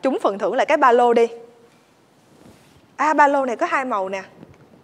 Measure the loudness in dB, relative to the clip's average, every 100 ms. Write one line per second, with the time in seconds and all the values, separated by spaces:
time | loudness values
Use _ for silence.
0 | -4 -2 -4 -2 -4 -2 0 2 4 4
1 | 4 2 0 -4 -20 _ _ _ _ _
2 | _ _ _ _ -20 -20 _ _ _ -4
3 | -2 2 2 2 -2 -4 -4 -4 -4 -6
4 | -6 -8 -12 -20 -20 -20 _ _